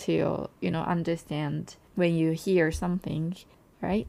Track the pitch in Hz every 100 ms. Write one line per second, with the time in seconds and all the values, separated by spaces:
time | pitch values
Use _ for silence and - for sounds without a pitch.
0 | - 165 165 - - - 180 165 - 170
1 | 165 165 - 151 151 151 - - - -
2 | 175 165 160 160 - 180 160 165 175 180
3 | - 156 165 180 - - _ - - 202